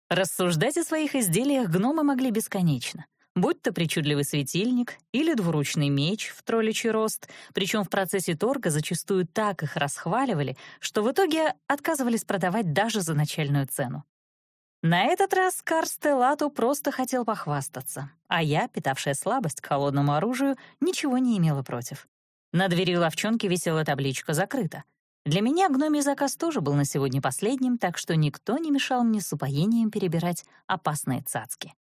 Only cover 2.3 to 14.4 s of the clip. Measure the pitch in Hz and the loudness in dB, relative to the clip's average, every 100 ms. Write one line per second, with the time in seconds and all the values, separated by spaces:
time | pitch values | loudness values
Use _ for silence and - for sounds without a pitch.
2.3 | 214 - 196 175 131 - - - _ _ | 0 -2 0 2 0 -4 -10 -16 _ _
3.3 | - 196 349 - 180 165 - 147 143 143 | 0 0 0 -2 -2 -2 0 0 0 0
4.3 | 147 139 - 220 247 240 - _ 240 320 | -2 -2 -2 0 0 -2 -6 _ -2 0
5.3 | 285 170 156 139 - 143 139 151 214 - | 0 2 0 0 0 0 2 0 -2 -6
6.3 | - - 226 220 220 233 220 220 - - | -10 -2 0 0 0 0 0 0 -4 -12
7.3 | - - - 190 214 190 - 185 196 180 | -20 -8 -2 0 0 0 0 0 0 -2
8.3 | 160 220 277 185 151 151 170 - 190 175 | 0 0 0 0 -2 -2 -4 0 0 0
9.3 | - 214 190 147 - 143 - - 214 269 | 0 -2 0 -4 -2 -2 -4 -2 0 0
10.3 | 170 135 127 - - - - 214 285 381 | 0 -2 -6 -14 -12 -4 0 2 4 2
11.3 | 320 311 - - 285 - 311 247 226 - | 2 0 -2 -4 -2 0 0 2 0 -2
12.3 | 196 180 196 190 147 220 214 165 147 151 | -2 0 0 0 2 2 0 0 0 0
13.3 | - 147 143 135 - 123 120 - _ _ | -2 0 0 0 -4 -6 -6 -14 _ _
14.3 | _ | _